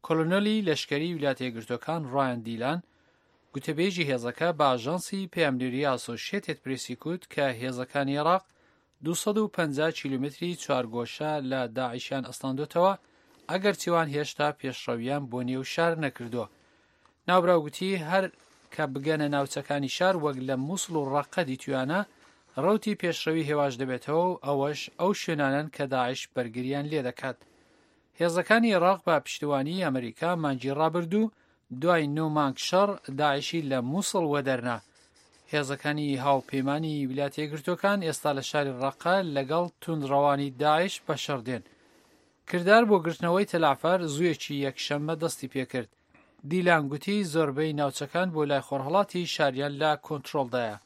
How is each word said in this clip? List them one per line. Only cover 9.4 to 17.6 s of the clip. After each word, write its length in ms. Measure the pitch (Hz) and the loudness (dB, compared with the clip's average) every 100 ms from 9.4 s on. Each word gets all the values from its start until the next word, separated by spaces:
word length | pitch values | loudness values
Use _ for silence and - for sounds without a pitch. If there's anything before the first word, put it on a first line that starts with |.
| 214 | 0
پەنجا 340 | - 160 139 160 156 | 0 0 2 0 0
کیلومتری 600 | 139 135 139 - 175 175 | -4 -2 -4 -4 -6 -6
چوارگۆشە 720 | - 135 117 117 120 - 151 151 131 | -2 -2 0 -4 -6 -4 -2 -2 -2
لە 100 | 135 120 113 | -2 -2 -4
داعشیان 460 | 127 123 - 139 123 | -4 -6 -6 -6 -6
ئەستاندوتەوە، 680 | - 135 131 147 170 185 190 _ _ _ _ - | -8 -6 -4 -2 4 4 2 _ _ _ _ -6
ئەگەر 240 | 185 202 190 | 0 0 0
چیوان 260 | - 170 156 | 2 2 2
هێشتا 340 | 147 147 - 147 147 | -2 -4 0 -2 0
پێشڕەویان 640 | 135 127 - 120 120 143 135 | -8 -6 -4 -4 -2 -4 -4
بۆ 80 | 123 123 | -4 -2
نێو 160 | 131 127 | -4 -4
شار 200 | - 165 160 | 0 0 2
نەکردووە. 420 | 147 - 120 120 104 _ _ _ _ _ _ _ - | -4 -4 -6 -6 -6 _ _ _ _ _ _ _ 2
ناوبراوگوتی 600 | 180 175 175 | 4 6 4